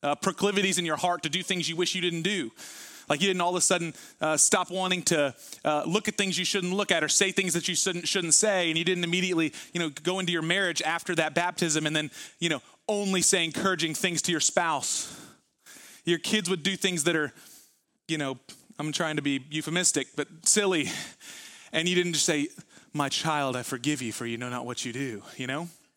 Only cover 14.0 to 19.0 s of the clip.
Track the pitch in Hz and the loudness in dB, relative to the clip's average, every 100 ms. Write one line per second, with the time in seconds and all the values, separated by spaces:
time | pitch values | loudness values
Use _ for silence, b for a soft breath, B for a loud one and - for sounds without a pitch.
14 | 185 170 - 165 - - 170 147 - - | 0 0 0 2 2 2 2 0 -2 -4
15 | - B B B _ _ B B B B | -6 B B B _ _ B B B B
16 | - 170 - 214 175 185 151 190 190 180 | -2 -2 2 0 0 -2 -2 0 -2 0
17 | 147 160 143 - B B B B _ _ | 0 2 0 -6 B B B B _ _
18 | _ 160 143 127 _ - _ - 151 147 | _ -4 -4 -6 _ -20 _ -8 -6 -2